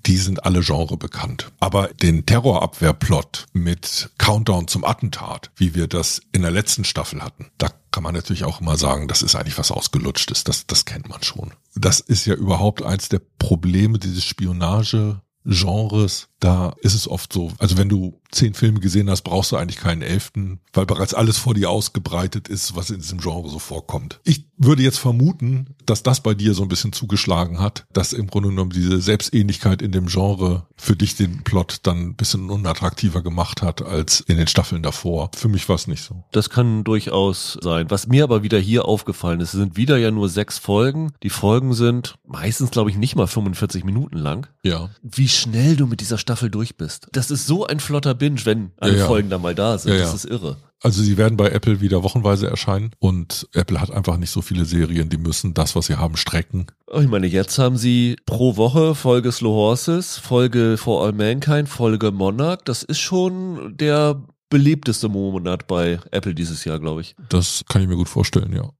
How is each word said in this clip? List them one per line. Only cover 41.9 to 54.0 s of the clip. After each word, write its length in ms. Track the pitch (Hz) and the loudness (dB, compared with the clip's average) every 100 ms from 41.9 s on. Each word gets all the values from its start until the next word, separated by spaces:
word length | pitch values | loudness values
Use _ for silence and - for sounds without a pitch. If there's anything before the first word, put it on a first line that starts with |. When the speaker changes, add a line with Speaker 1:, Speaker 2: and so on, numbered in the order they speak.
| 123 - - - | 0 -4 -12 -16
Speaker 2:
meistens, 460 | - 110 - 127 | -6 -4 -2 -2
glaub 180 | 120 107 | 0 0
ich, 80 | 98 | 0
nicht 180 | 120 - | -2 0
mal 120 | 95 | 0
fünfundvierzig 560 | 113 101 87 104 92 | 0 -2 -2 -4 -4
Minuten 340 | 95 104 143 82 | -4 -2 -4 -4
lang. 300 | 73 78 139 _ | -4 -6 -8 _
Speaker 1:
Ja. 260 | - 82 90 - | -4 -2 -6 -14
Speaker 2:
Wie 240 | 113 - 131 | -8 0 2
schnell 480 | - 117 113 139 151 | 2 0 2 4 4
du 100 | 131 | 2
mit 140 | 113 | -2
dieser 180 | 104 113 | -4 -4
Staffel 140 | - 117 117 | -4 -4 -2
durch 280 | 107 113 - | -4 -6 -6
bist. 300 | 78 - - | -10 -12 -8
Das 180 | 135 120 | -4 -2
ist 160 | 143 - | -2 0
so 220 | 175 - | 0 0
ein 140 | 151 | -4
flotter 340 | - 147 139 123 | -2 -2 0 0
Binge, 300 | 143 135 110 | 0 0 0
wenn 260 | 110 95 - | 0 -2 -2
alle 160 | 101 | 2
Speaker 1:
Ja, 60 | 98 | 4
ja. 80 | 95 | 4
Speaker 2:
Folgen 220 | 110 101 | 2 2
da 80 | 92 | -2
mal 160 | 87 | -2
da 240 | 87 107 104 | 0 0 0
sind. 140 | - | 2
Speaker 1:
Ja, 80 | 98 | 2
Speaker 2:
Das 100 | 85 | 2
Speaker 1:
ja. 60 | 98 | -2
Speaker 2:
ist 100 | 76 | -6
irre. 320 | 117 82 69 - _ | -6 -6 -10 -14 _
Speaker 1:
Also 240 | - 98 | 0 4
sie 140 | 104 98 | 4 4
werden 180 | 110 110 | 4 4
bei 140 | 104 | 2
Apple 320 | 110 117 101 | 2 2 2
wieder 220 | 101 92 | 2 2
wochenweise 440 | 95 123 104 101 101 | 2 2 2 2 0
erscheinen 440 | 104 - 98 110 - | -4 -2 -2 -2 0
und 500 | 98 90 80 - - | 0 2 -4 -8 -6
Apple 280 | - 85 82 | -4 0 0
hat 100 | - | -2
einfach 240 | - | -2